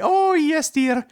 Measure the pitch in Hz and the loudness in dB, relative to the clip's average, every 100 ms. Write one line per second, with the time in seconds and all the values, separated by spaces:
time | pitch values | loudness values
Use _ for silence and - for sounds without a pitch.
0 | 330 381 381 370 294 320 262 - 262 247 | 0 2 2 2 0 -2 -2 -2 -2 -2
1 | 240 | -4